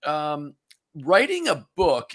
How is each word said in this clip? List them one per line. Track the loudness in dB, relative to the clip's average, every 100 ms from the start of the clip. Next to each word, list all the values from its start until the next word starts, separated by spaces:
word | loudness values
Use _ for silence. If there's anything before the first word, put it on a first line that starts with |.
um, | -6 -4 -4 -6 -8 -16 _ _ _
writing | -10 2 4 4 0 -2
a | -4 -4 0
book | 2 2 -2